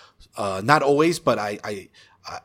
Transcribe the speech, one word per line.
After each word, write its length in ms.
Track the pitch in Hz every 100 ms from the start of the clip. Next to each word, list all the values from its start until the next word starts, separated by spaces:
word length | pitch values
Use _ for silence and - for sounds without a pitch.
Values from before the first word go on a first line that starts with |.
| - _ - -
Uh, 240 | 101 95
not 180 | 110 147
always, 360 | 139 143 165 165
but 200 | - 110
I, 200 | 104 104
I, 260 | 110 101 90 _ - _ -
I, 120 | -